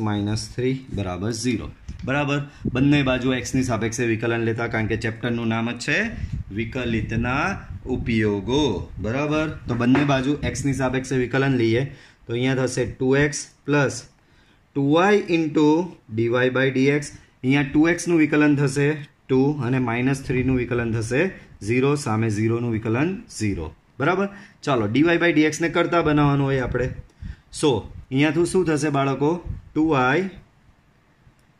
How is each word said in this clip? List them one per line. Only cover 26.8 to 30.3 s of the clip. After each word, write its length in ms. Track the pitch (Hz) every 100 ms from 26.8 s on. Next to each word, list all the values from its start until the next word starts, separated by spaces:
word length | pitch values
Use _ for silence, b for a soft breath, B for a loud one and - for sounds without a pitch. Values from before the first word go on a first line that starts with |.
| 127 - - B B B B -
So, 100 | 151 107 - - -
અહીંયાથી 380 | 131 156 151 170 185
શું 80 | 160
થશે 180 | 151 151 139
બાળકો? 340 | 135 135 143 175 - - -
ટુ 100 | 151 160
વાય 340 | 139 127 156 190